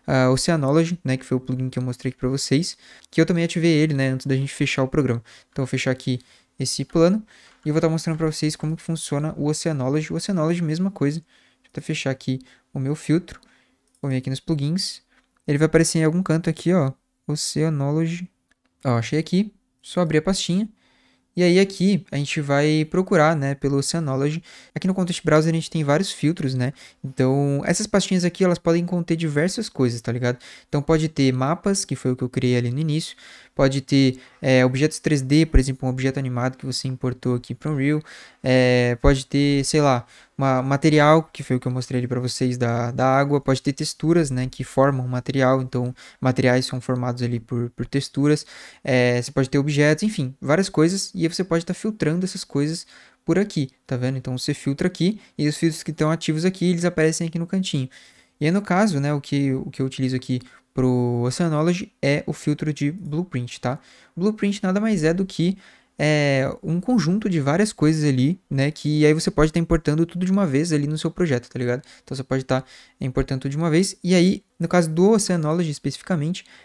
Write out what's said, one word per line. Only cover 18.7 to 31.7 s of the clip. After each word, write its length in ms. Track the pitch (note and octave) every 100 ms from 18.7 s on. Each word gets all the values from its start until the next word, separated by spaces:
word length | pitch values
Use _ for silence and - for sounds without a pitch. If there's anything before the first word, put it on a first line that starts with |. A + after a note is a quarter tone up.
| _
Ó, 120 | C3+ A#2
achei 180 | A2+ D3+
aqui. 360 | E3 F3+ G#3+ - _ _
Só 200 | - -
abrir 180 | E3+ D#3
a 40 |
pastinha. 460 | E3+ F#3+ - F3+ A3 _ _ _ _ _ _
E 80 | -
aí 160 | F3 F3+
aqui 460 | G3 - F#3 F3+ -
a 60 | C#3
gente 240 | C#3+ -
vai 440 | C#3+ C#3 D3+ D#3 D#3
procurar, 440 | F3 F#3 F3+ D3+
né, 200 | D#3+ C#3
pelo 240 | C#3 C#3 C#3
Oceanology. 640 | C#3 E3+ D3+ C3+ C#3+ D#3+ - - -
Aqui 120 | - F#3
no 60 |
Content 280 | F#3 F3+ -
Browser 260 | D#3+ D3+ D#3+
a 40 |
gente 160 | E3 D#3
tem 120 | E3
vários 300 | C#3+ D3+ G3
filtros, 420 | - D3 F3 C3
né? 200 | B2+ B2 - - _
Então 600 | C3+ - C3 C#3 C#3+ C#3
essas 220 | - F3 G#3+
pastinhas 380 | G3+ - F#3
aqui, 200 | F3 -
elas 140 | F#3 E3
podem 260 | E3+ E3+
conter 320 | F3 F3+ E3+ E3
diversas 520 | E3 D3 F3 A#3 G#3+
coisas, 320 | - B2+ A#2
tá 120 | B2
ligado? 260 | A#2+ B2 B2 - - _
Então 140 | D3
pode 260 | C#3 D#3+ D#3
ter 240 | D3 C3+
mapas, 520 | B2+ C3 F3 G3